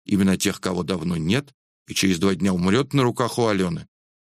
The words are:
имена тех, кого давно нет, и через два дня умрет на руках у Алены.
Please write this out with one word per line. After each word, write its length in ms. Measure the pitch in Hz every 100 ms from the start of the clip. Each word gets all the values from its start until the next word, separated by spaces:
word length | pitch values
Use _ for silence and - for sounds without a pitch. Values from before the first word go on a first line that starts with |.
| -
имена 320 | 98 98 92
тех, 240 | 98 92
кого 220 | 92 90
давно 340 | 82 90 82 85
нет, 340 | 80 123 147 _ _ _ -
и 60 |
через 260 | - 98 85
два 160 | 98 90
дня 180 | 98
умрет 400 | 90 92 110 135
на 80 | 143
руках 360 | 123 110 117 -
у 80 | 113
Алены. 400 | 98 90 80 78 _ _ _